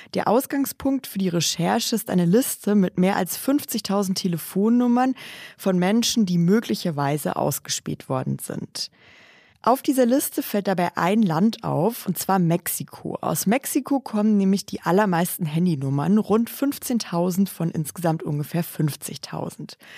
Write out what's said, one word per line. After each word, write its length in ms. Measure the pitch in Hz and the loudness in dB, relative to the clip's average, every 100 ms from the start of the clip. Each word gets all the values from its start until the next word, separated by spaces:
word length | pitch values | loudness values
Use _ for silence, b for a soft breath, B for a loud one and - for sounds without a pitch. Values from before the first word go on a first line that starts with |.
| B | B
Der 120 | 190 - | -4 2
Ausgangspunkt 800 | 226 - 285 269 - 269 269 - | 2 2 -2 -2 -2 -2 -2 -2
für 120 | 196 | -4
die 100 | 185 | 0
Recherche 680 | 170 151 - 175 220 - | 0 0 0 0 0 0
ist 140 | 220 - | -2 0
eine 160 | 185 | 2
Liste 500 | 170 214 277 - 202 | 4 4 2 -2 0
mit 220 | 208 180 - | 2 2 2
mehr 200 | 185 202 | 2 2
als 200 | 180 - | -2 -4
fünfzigtausend 800 | - 285 - 220 - 196 190 190 | 0 0 0 -6 -2 -2 0 -2
Telefonnummern 1000 | 190 165 - 190 214 240 247 240 262 262 B B B B | -2 -4 -4 0 4 4 4 4 2 0 B B B B
von 200 | 196 180 | 0 2
Menschen, 460 | 180 233 226 240 | 4 2 2 2
die 140 | 190 175 | 2 4
möglicherweise 1000 | 170 220 - 220 180 143 143 147 180 - | 4 4 2 -4 -2 -2 0 0 -2 -2
ausgespäht 720 | 147 - - - - 143 - | -2 -2 -4 -6 -6 -8 -4
worden 300 | 131 135 135 | -4 -2 -4
sind. 500 | - - - - - b b b b b b b | -6 -8 -8 -10 -12 b b b b b b b
Auf 220 | - 262 | 0 0
dieser 240 | - 262 240 | 2 2 4
Liste 380 | 269 - - | 4 0 -4
fällt 240 | - 208 196 | -4 -2 0
dabei 220 | 180 175 | 0 0
ein 260 | - 170 214 | 0 2 4
Land 440 | 202 156 220 - | 2 4 2 0
auf, 420 | 165 139 190 240 - | -2 0 0 -2 -6
und 100 | 165 | -4
zwar 220 | - 190 | 0 2
Mexiko. 800 | 165 170 - - 147 - - - | 4 2 -2 -8 -8 -12 -10 -6
Aus 240 | - 160 | -4 -2
Mexiko 540 | 190 262 - 294 254 277 | 0 0 0 -4 0 -2
kommen 380 | - 214 214 208 | -2 0 2 4
nämlich 300 | 190 196 - | 4 2 -2
die 160 | - | -6
allermeisten 640 | 175 185 214 170 180 - 160 | 0 2 4 2 0 -2 -2
Handynummern, 720 | 160 180 147 135 139 160 214 | 0 2 0 0 0 2 2
rund 300 | 202 214 233 | 4 2 0
fünfzehntausend 1000 | - 285 - - 240 - 170 180 180 196 | -2 -2 -2 -2 -4 -2 0 0 0 -2
von 240 | - 170 | -2 -4
insgesamt 500 | - 151 - 170 160 | -2 -6 -2 -2 -2
ungefähr 400 | 165 147 143 170 | -2 -4 -4 -4
fünfzigtausend. 1120 | 170 - 156 - - - - - - - - - B | -4 -2 -2 -2 -10 -12 -12 -8 -8 -10 -16 -18 B